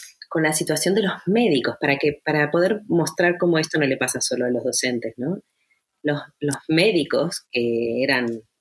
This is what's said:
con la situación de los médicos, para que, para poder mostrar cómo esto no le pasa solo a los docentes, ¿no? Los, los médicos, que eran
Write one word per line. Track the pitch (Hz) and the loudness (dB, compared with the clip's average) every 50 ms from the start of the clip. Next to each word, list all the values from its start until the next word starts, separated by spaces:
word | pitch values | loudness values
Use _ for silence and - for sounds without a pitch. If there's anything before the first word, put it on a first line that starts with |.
| - - - - - - | -10 -10 -12 -20 -10 -4
con | - 165 156 | -2 0 0
la | 156 156 | 2 0
situación | - 165 - 151 - - 180 196 | 0 0 0 0 0 2 2 2
de | 220 196 | 2 0
los | 185 - - - | 0 -2 -4 -2
médicos, | 175 208 233 247 185 208 - - - - - | 2 2 4 4 4 2 2 0 -2 -4 -2
para | 147 139 139 | 0 0 0
que, | 139 156 147 147 - - | 2 0 0 -2 -2 -2
para | 156 151 151 147 147 | 0 2 2 2 2
poder | - 170 180 196 220 208 - | 2 2 2 2 0 -2 -2
mostrar | - 165 170 156 156 - - 175 175 175 | 0 0 2 2 0 0 2 2 2 2
cómo | 175 180 175 165 160 | 2 2 2 2 2
esto | 156 - - 156 | 0 0 0 0
no | 147 | 0
le | 131 131 | 0 0
pasa | - 131 - - 120 | 0 -2 -4 -2 -4
solo | - - 127 123 123 | -4 -4 -2 -2 -2
a | 123 | -2
los | 123 117 - | -2 -2 -2
docentes, | 123 - - - 127 120 117 110 113 - | -2 -2 -2 -2 -2 -2 -4 -6 -8 -8
¿no? | 127 127 160 196 - - _ _ _ _ _ _ _ _ _ _ _ | -6 -6 -6 -6 -6 -8 _ _ _ _ _ _ _ _ _ _ _
Los, | - 147 147 139 - - _ - | -4 -2 -2 -4 -6 -12 _ -6
los | 147 143 135 - - | -4 -4 -4 -4 -2
médicos, | - 160 165 190 220 180 160 - - 123 120 151 175 - - _ _ | 0 2 4 4 4 2 2 0 0 0 -2 -2 -2 -4 -8 _ _
que | - 120 117 120 117 117 120 117 117 123 135 | -4 -2 -2 0 0 -2 -2 -2 -2 -2 0
eran | 139 135 123 120 117 117 110 - _ _ _ | 0 0 0 0 -2 -6 -8 -12 _ _ _